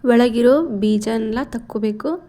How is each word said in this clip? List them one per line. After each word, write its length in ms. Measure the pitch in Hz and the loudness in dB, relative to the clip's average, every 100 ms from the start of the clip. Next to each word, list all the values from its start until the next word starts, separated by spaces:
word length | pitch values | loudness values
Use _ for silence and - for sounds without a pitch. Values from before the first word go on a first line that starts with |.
| 254 | 4
ಒಳಗಿರೋ 480 | 240 240 226 240 285 330 202 | 4 4 4 4 4 2 -2
ಬೀಜನೆಲ್ಲ 580 | 214 214 214 226 220 226 262 | 0 0 0 -4 -4 -6 -6
ತಕ್ಕೋಬೇಕು 560 | 233 - 214 214 214 277 349 | -10 -8 -4 -4 -4 -6 -8